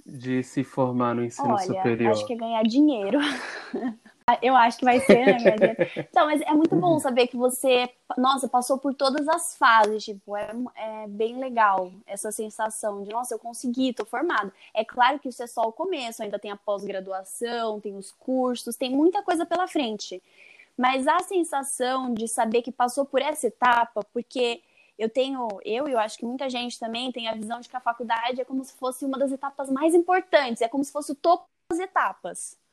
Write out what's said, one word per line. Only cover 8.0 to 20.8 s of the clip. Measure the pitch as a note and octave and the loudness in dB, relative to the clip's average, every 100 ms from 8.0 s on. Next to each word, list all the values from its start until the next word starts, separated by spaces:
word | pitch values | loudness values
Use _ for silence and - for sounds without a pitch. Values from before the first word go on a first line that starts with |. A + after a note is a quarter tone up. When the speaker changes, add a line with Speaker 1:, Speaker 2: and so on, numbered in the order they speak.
| - - | -8 0
Speaker 2:
nossa, | B3+ C4+ B3+ | 2 2 0
passou | B3 A#3+ C4+ | 0 0 -2
por | C#4+ | -2
todas | C4 C4+ C#4+ D4 | 0 0 0 0
as | E4+ - - | -2 -2 2
fases, | C4 A3+ G#3+ G#3+ | 6 8 6 2
tipo, | A3 G3+ - G3+ | -6 -12 -10 -8
é, | G#3 A3+ B3 - | -8 -8 -10 -10
é | A3 G#3+ G#3+ | -10 -10 -10
bem | G3+ A3+ B3 | -4 -4 -4
legal | C4 A#3 G#3 F#3+ F#3 F#3+ - | -4 2 4 4 -2 -10 -14
essa | G3+ A3 | -10 -8
sensação | G#3 G#3+ - A3 - A3 G3+ | -6 -8 -6 -6 -4 -6 -6
de, | G3+ | -6
nossa, | A3+ B3 | -6 -6
eu | A3 | -8
consegui, | A#3 A#3+ B3 A#3+ C4 | -10 -8 -6 -2 -2
tô | A#3+ | -2
formada. | - A#3+ E4 A#3 G3+ - - | -6 -4 -2 -2 -4 -8 -10
É | - | -6
claro | - - B3 C#4+ | -4 2 2 2
que | C4+ | -6
isso | - | -10
é | A#3+ | -10
só | - | -4
o | A3+ | -4
começo, | A3+ F#4 D#4+ A#3 A3+ | -2 -6 -4 -6 -8
ainda | G#3 G3+ | -8 -8
tem | G#3 | -10
a | G3+ | -10
pós-graduação, | - G3+ G3 G3 F#3+ F#3+ F#3+ - A#3 A#3+ A3+ G#3+ | -6 -6 -6 -8 -8 -10 -10 -8 -6 -4 -4 -6
tem | G#3 G3 | -8 -12
os | F#3+ | -14
cursos, | - - C4 B3+ A#3+ - A#3+ | -12 -4 0 0 -2 -6 -6
tem | B3+ | -2
muita | C4+ E4 G4+ | 2 2 2
coisa | G4+ E4+ E4+ | 0 -2 0
pela | E4+ F4+ | -2 -2
frente. | E4 A#3+ G#3+ - F#3 _ _ - - _ | -2 -2 -4 -10 -14 _ _ -20 -20 _
Mas | - | -2